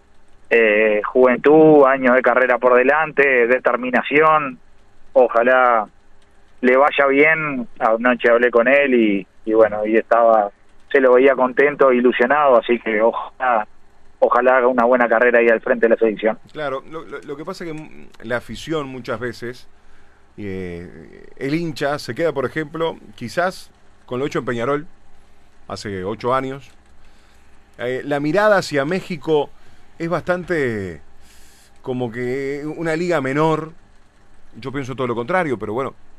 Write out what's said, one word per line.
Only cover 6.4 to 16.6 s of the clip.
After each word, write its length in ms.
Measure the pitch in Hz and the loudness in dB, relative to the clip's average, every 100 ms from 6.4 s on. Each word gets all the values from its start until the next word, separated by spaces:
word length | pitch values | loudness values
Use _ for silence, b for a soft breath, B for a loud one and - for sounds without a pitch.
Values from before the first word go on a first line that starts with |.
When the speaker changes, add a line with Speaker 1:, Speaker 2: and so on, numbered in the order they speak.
| - - | -20 -2
Speaker 1:
le 140 | 123 131 | 2 4
vaya 300 | 147 - 139 | 4 2 2
bien. 640 | 139 151 160 156 131 117 - | 4 2 2 -4 -8 -10 -2
Anoche 500 | 123 113 123 120 120 | 0 2 0 0 2
hablé 220 | 117 120 | 2 4
con 160 | 117 120 | 2 4
él 280 | 139 139 | 2 2
y, 320 | 123 110 98 90 - | 2 2 0 -6 -12
y 80 | 110 | -2
bueno, 340 | 110 110 104 107 | 2 2 2 0
y 100 | 113 | 0
estaba, 540 | - 117 117 110 101 - - - - | 2 2 4 4 0 -6 -20 -20 -2
se 100 | 139 | 2
lo 120 | 131 | 4
veía 240 | 127 139 127 | 6 4 4
contento, 560 | 127 123 143 139 139 | 0 2 0 4 4
ilusionado, 680 | 123 123 113 120 147 143 120 | 4 2 2 0 2 4 4
así 220 | - 120 | 2 -2
que 200 | 113 107 | -2 0
ojalá, 680 | 113 - - - 127 113 107 - - - - - | 0 0 -8 -6 -2 -2 -4 -14 -20 -20 -20 -2
ojalá 380 | 120 120 127 127 | 0 2 4 4
haga 100 | 123 | 2
una 180 | 127 | 2
buena 240 | 120 127 120 | 2 2 2
carrera 300 | 113 123 120 | 2 4 4
ahí 100 | 117 | 4
al 120 | 113 | 2
frente 260 | - 123 113 | 0 0 2
de 40 | |
la 60 | 113 | 2
selección. 420 | 113 95 110 110 - | 0 0 -4 -4 -12
Speaker 2:
Claro, 300 | 151 | -10